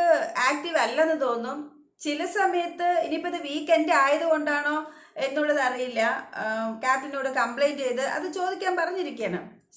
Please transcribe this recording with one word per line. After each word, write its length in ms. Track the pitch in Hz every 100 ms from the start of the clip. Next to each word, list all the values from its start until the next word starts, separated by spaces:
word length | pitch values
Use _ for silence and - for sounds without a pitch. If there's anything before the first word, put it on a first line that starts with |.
| 349 294 - - 254
ആക്റ്റീവ് 280 | 294 330 311
അല്ലെന്ന് 440 | 226 262 320 311
തോന്നും. 600 | 254 233 240 285 294 - _ -
ചില 260 | 302 294 359
സമയത്ത് 720 | 427 381 349 339 - 349 349 294
ഇനിയിപ്പോ 240 | 320 349
ഇത് 120 | 339
വീക്കെൻഡ് 500 | 294 302 302 320 320
ആയതുകൊണ്ടാണോ 1000 | 302 269 311 330 311 294 294 294 302 311 - - -
എന്നുള്ളത് 420 | 269 294 294 294
അറിയില്ല, 420 | 254 247 254 226 226 - - -
ആ, 80 | 220 220 226 226
ക്യാപ്റ്റനോട് 460 | 254 269 294 277 262
കംപ്ലൈന്റ് 520 | 262 233 233 233 269
ചെയ്ത് 200 | 254 240
അത് 300 | 277 - 359
ചോദിക്കാൻ 440 | 359 359 381 370 359
പറഞ്ഞിരിക്കുകയാണ്. 720 | 330 381 294 233 208 175 - - _